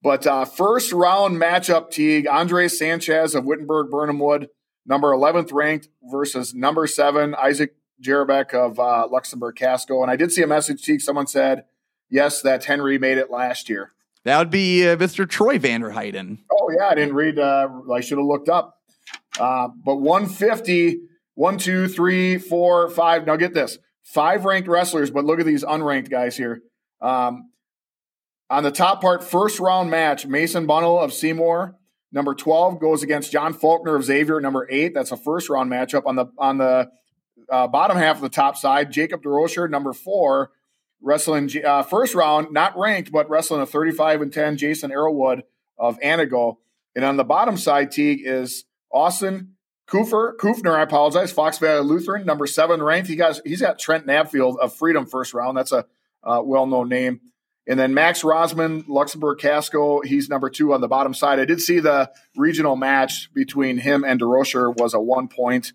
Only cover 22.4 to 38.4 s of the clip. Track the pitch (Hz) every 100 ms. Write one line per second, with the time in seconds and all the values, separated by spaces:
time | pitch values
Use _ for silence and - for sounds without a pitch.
22.4 | - 170 175 175 170 170 165 170 156 156
23.4 | 175 170 127 - _ _ _ - 156 196
24.4 | 190 190 185 170 175 165 139 139 147 165
25.4 | 160 147 143 156 151 139 127 127 123 120
26.4 | 120 117 _ _ _ _ 120 127 123 123
27.4 | - _ _ _ _ _ _ _ _ _
28.4 | _ 135 147 139 180 196 185 175 - 175
29.4 | 208 208 185 185 175 160 160 139 139 139
30.4 | 165 170 156 156 170 175 151 - 156 160
31.4 | 165 170 185 - _ _ _ 139 139 135
32.4 | 156 160 180 175 156 156 143 147 143 -
33.4 | 156 160 156 165 165 151 131 139 151 156
34.4 | 139 135 123 135 165 147 127 120 147 165
35.4 | 170 139 127 123 127 147 139 131 123 -
36.4 | 135 135 131 127 123 _ _ _ _ _
37.4 | - 131 123 131 190 180 160 151 135 -